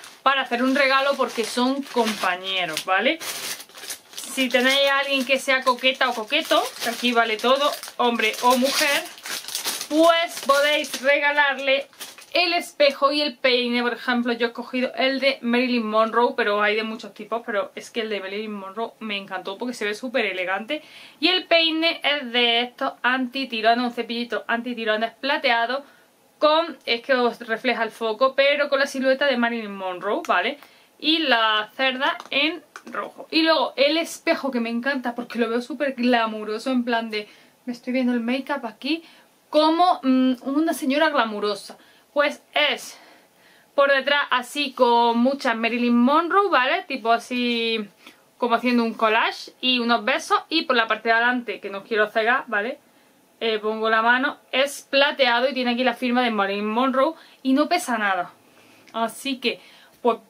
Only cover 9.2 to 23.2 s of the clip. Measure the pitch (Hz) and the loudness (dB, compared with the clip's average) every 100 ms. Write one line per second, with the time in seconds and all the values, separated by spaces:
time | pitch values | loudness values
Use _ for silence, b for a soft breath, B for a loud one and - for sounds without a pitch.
9.2 | - - - - - - - 302 330 330 | -12 -12 -8 -8 -6 -8 -2 4 6 6
10.2 | 339 - 233 277 294 302 285 240 254 294 | 0 -4 2 4 4 2 -2 -2 2 2
11.2 | 285 294 285 269 277 269 - - - - | 2 2 2 2 0 0 -2 -14 -18 -18
12.2 | - 339 349 339 - - 294 277 294 294 | -4 0 0 0 -4 2 2 4 0 2
13.2 | 294 240 262 247 240 240 240 233 - 240 | -2 0 0 2 0 0 -2 -4 -2 -2
14.2 | 240 233 240 240 240 254 254 - 262 269 | 0 -2 -2 -4 -6 -4 -4 -2 -2 0
15.2 | 269 - 233 240 254 240 214 220 220 226 | 0 0 0 0 2 0 0 0 2 2
16.2 | 254 254 208 208 208 214 220 220 202 - | 0 0 0 2 2 0 -4 -8 -14 -14
17.2 | 208 226 233 208 190 - - 240 220 202 | -8 -8 -4 -4 -4 -8 -10 -8 -6 -6
18.2 | 190 202 220 208 190 196 233 - 220 202 | -8 -8 -8 -10 -10 -8 -10 -10 -8 -8
19.2 | 196 185 180 196 247 240 208 208 254 247 | -8 -10 -10 -8 -8 -6 -6 -6 -4 -2
20.2 | 208 185 180 190 220 302 B B B B | -2 -4 -4 -4 -4 -8 B B B B
21.2 | 330 370 - 339 320 320 330 - 269 294 | 0 0 2 4 4 2 0 0 -2 -2
22.2 | 247 240 240 233 240 - 269 - 240 262 | -2 0 2 2 -2 -4 -6 -2 0 0